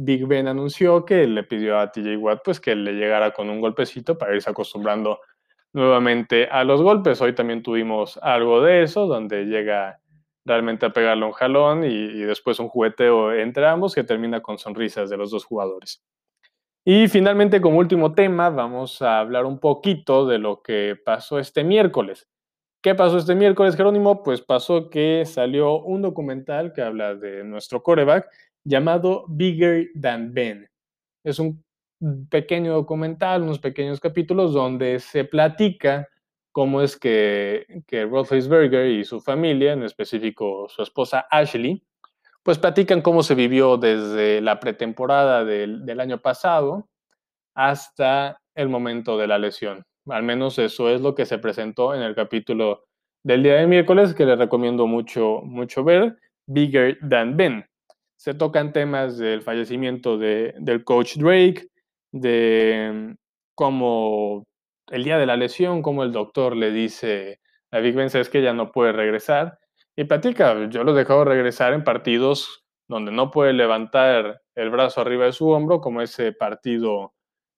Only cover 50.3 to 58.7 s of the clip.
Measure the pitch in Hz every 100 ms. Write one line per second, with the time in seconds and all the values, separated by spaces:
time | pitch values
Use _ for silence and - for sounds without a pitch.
50.3 | 123 131 127 110 - 120 123 139 135 123
51.3 | 110 110 104 110 104 127 139 113 107 107
52.3 | 113 104 113 107 101 _ _ _ _ 135
53.3 | 127 143 147 170 180 170 185 196 160 135
54.3 | 120 117 123 120 120 113 117 113 123 110
55.3 | 110 - 123 123 135 151 175 226 226 _
56.3 | _ - 139 147 135 127 - 147 123 117
57.3 | 151 175 110 - _ _ _ _ _ 151
58.3 | 147 156 156 147